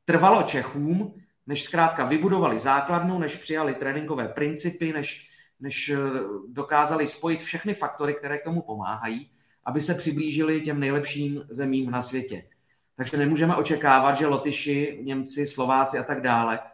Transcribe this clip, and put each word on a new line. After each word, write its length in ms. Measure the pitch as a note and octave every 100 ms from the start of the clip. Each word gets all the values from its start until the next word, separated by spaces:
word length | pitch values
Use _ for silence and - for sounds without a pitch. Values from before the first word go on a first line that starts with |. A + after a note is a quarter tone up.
| -
trvalo 380 | E3+ F#3 G#3+
Čechům, 720 | D#3 C3+ - C#3+ D3 F3+ G#3 - - _ -
než 160 | C#3+
zkrátka 420 | - E3+ D#3+ - B2+
vybudovali 540 | D3+ F3+ F#3+ D#3+ A2
základnu, 600 | B2 C#3 F3 F3 F3+ F3+
než 160 | D3+ -
přijali 380 | - D#3 D3
tréninkové 540 | B2+ C3 C#3+ D3+ C#3 A2+
principy, 640 | - D3 D#3 F3 F3 E3
než, 360 | D#3 C#3+ - - - _ _
než, 300 | C#3 - -
eh, 80 | C#3+ C#3 C3 G2+ G2+ G2+
dokázali 600 | B2 C#3+ D3+ D3 D#3+ D3
spojit 360 | - E3 D#3+
všechny 300 | - E3+ G#3
faktory, 400 | G3+ C#3+ - D3
které 240 | D3 C#3+ D3
k 60 |
tomu 180 | E3 E3+
pomáhají, 680 | C3 G#2+ F#2+ A2 A2+ A2+ C#3+ _ _ _ -
aby 160 | C#3+
se 120 | D3
přiblížili 680 | F3 D#3+ D3 D#3 D3 D#3 D#3+
těm 180 | D#3 C#3+
nejlepším 640 | C#3 C#3+ C#3+ D3 C#3+ C#3+ -
zemím 420 | A#2+ C3+ C3 B2+
na 100 | B2
světě. 420 | B2 B2+ B2+ F#2+ - _ _ _ _ -
Takže 220 | B2 D3
nemůžeme 380 | C#3+ D#3 E3 -
očekávat, 640 | D3+ D3+ D3 C3 C#3 C#3
že 100 | D3+
Lotyši, 720 | C3+ D3 C#3 D3 C#3+ D3 -
Němci, 440 | C3+ C3+ C3 D3 C#3+
Slováci 520 | - B2+ C3+ C3+ C3
a 40 |
tak 180 | - C3
dále 380 | B2+ A#2 A2+ A2+ -